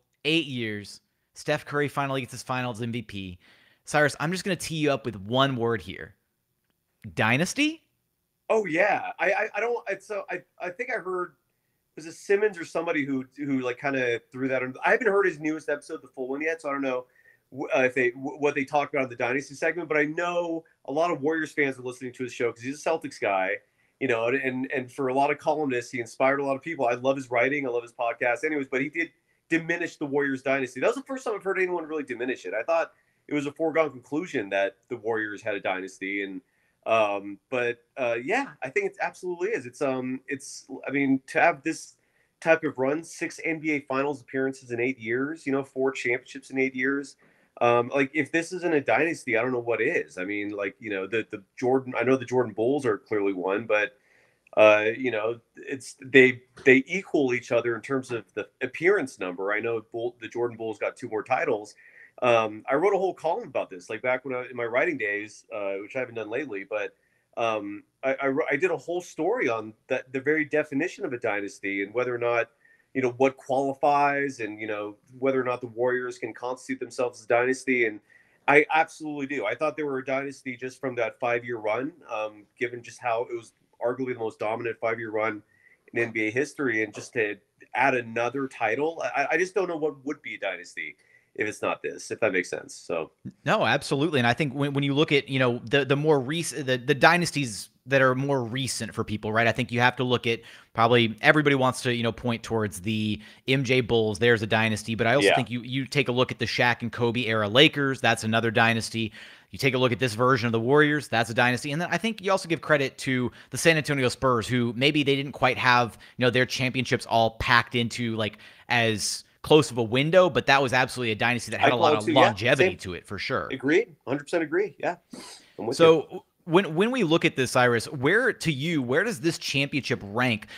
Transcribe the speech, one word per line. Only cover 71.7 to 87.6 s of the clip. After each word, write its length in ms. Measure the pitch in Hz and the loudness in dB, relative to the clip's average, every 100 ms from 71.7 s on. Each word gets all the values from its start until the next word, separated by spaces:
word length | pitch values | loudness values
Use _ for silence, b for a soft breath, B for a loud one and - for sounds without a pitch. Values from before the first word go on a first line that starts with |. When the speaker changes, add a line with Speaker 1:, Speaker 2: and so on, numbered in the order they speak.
| 98 | -4
Speaker 2:
and 100 | 98 | -4
whether 220 | 117 127 120 | -2 -2 -2
or 20 | |
not, 320 | 117 120 113 _ b b b 131 | 0 0 -2 _ b b b -2
you 80 | |
know, 80 | 127 120 | 0 4
what 200 | 135 - | 2 2
qualifies 1040 | - 131 139 135 147 143 143 139 139 131 | -4 -2 0 0 2 4 4 2 -2 -4
and, 200 | 104 104 | -8 -8
you 60 | 110 | -6
know, 300 | 104 104 104 _ 127 | -4 -6 -10 _ -2
whether 200 | 135 131 | 0 2
or 40 | |
not 180 | 123 123 | 0 -4
the 60 | 120 | -6
Warriors 500 | 110 127 127 123 123 | 0 0 0 -4 -8
can 160 | 117 | -10
constitute 460 | - 123 127 - 131 | -8 -8 -8 -8 -8
themselves 400 | 120 - 123 - | -8 -4 -4 -4
as 60 | - | 2
a 20 | |
dynasty. 580 | 120 127 131 - 123 113 | 2 4 0 0 2 0
And 140 | 107 _ b b b - | -2 _ b b b 4
I 180 | 147 147 | 6 6
absolutely 540 | 160 160 - 156 147 135 | 2 0 -4 -10 -8 -6
do. 180 | 139 101 | -4 -4
I 80 | |
thought 240 | 123 156 156 | -2 -4 -4
they 60 | |
were 160 | 147 131 | -6 -6
a 60 | 135 | -4
dynasty 520 | 135 139 135 131 120 | -6 -6 -12 -12 -10
just 220 | 131 - | -12 -8
from 160 | 135 120 | -6 -4
that 240 | 110 - | -4 -2
five-year 380 | 120 120 120 117 | -2 -2 -4 -6
run, 340 | 107 113 147 170 143 | -2 -2 -4 -10 -10
um, 340 | 110 107 104 104 - | -6 -6 -10 -18 -6
given 240 | 120 120 | -6 -6
just 180 | 117 - | -16 -8
how 280 | 120 113 127 | -2 -2 -2
it 60 | 117 | -6
was 180 | 113 _ _ - | -10 _ _ -4
arguably 340 | 117 123 127 | -2 -2 -4
the 60 | 117 | -4
most 200 | 110 - | -6 -4
dominant 400 | 107 113 117 110 | -4 -2 -4 -2
five-year 320 | 113 117 113 | -2 -2 -4
run 320 | 107 110 104 - b b b b | -2 -2 -4 -12 b b b b
in 80 | 117 | -2
N 100 | 113 | -2
B 180 | 113 110 | -2 -2
A 20 | |
history. 500 | 120 147 - 135 110 | -2 -4 -2 -2 0
And 140 | 107 - | -2 -6
just 180 | - | -8
to 240 | 123 104 101 _ _ | -2 -2 -4 _ _